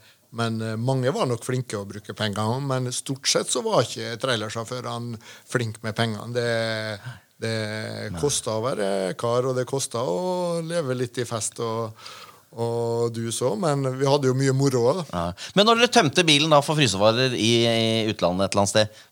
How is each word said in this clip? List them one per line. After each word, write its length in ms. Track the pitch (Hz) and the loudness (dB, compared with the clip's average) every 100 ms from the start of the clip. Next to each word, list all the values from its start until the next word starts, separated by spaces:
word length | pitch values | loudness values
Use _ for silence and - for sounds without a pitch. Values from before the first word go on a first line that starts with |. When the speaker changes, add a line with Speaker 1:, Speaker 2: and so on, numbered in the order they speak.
| _ _ _ | _ _ _
Speaker 1:
men, 300 | 113 117 110 | -4 -4 -2
eh, 140 | 110 110 | -4 -4
mange 340 | 123 135 123 | -2 0 0
var 140 | 220 147 | 0 -2
nok 160 | 113 | -2
flinke 320 | - 127 120 107 | -4 -4 -4 -6
å 80 | 98 | -8
bruke 260 | 104 - 101 | -12 -12 -6
penger, 440 | 107 98 107 127 | -4 -2 -2 -2
men 260 | 143 131 127 | -2 -2 -4
stort 360 | 123 - 131 - | -6 -8 -6 -2
sett 240 | - 202 | -2 0
så 100 | 247 | -2
var 200 | 226 180 | 0 2
ikke 320 | 117 117 113 117 | 0 -4 -8 -6
trailersjåførene 1000 | 135 117 107 117 113 123 117 117 120 110 - - - | -2 -2 -4 -8 -8 -8 -8 -8 -8 -10 -16 -20 -4
flink 320 | 120 113 104 | -4 -4 -8
med 120 | 110 104 | -6 -2
pengene. 360 | 113 104 113 | -2 -4 -6
Det, 680 | 120 120 113 113 110 110 104 123 101 _ - | -4 -2 0 -2 -4 -6 -10 -14 -18 _ -8
det 680 | 113 110 107 107 110 107 110 | -6 -4 -4 -6 -8 -10 -8
Speaker 2:
Nei. 60 | 87 | -2
Speaker 1:
kostet 260 | 143 - 120 | -2 -2 -2
å 140 | 110 | -2
være 540 | 120 104 98 98 92 82 | -2 -2 -2 -2 -2 -2
kar, 260 | 117 120 131 | 0 0 0
og 100 | 127 | -2
det 120 | 123 | -2
kostet 320 | 139 - 113 | -4 -4 -4
å 600 | 139 180 180 180 175 170 | -4 -2 -2 -4 -4 -4
leve 320 | 160 170 135 127 | -4 -4 -2 -2
litt 220 | 120 - | -4 -4
i 60 | 117 | -4
fest 320 | 113 - - | -4 -6 -6
og, 320 | 117 113 110 110 - - - - _ | -4 -4 -6 -10 -18 -20 -20 -20 _
og 580 | 117 117 117 117 117 117 | -6 -4 -2 -2 0 -2
du 140 | 113 113 | -2 -6
så, 260 | 110 127 214 | -2 -2 0
men 240 | 170 143 135 131 | 0 0 0 0
vi 60 | 139 | 4
hadde 200 | 143 131 | 6 6
jo 60 | 131 | 6
mye 160 | 135 131 | 2 4
moro 300 | 139 127 120 | 4 4 4
også, 160 | 180 160 | 2 -2
da. 80 | 90 | -4
Speaker 2:
Ja. 320 | 85 - - 185 | -4 -6 0 4
Men 100 | 214 | 4
når 100 | 233 | 6
dere 80 | 233 | 4
tømte 320 | 240 139 180 160 | 4 4 4 4
bilen 240 | 143 160 | 4 6
da 120 | 147 | 4
for 140 | 151 156 | 4 2
frysevarer 600 | 131 95 107 117 131 98 | 2 4 4 4 2 2
i, 160 | 110 117 117 | 2 4 4
i 400 | 113 113 113 110 | 2 2 2 0
utlandet 400 | 104 87 90 95 | 0 0 2 0
et 60 | 101 | 2
eller 80 | |
annet 80 | 101 | 2
sted, 280 | 110 104 - - | 2 2 -2 -2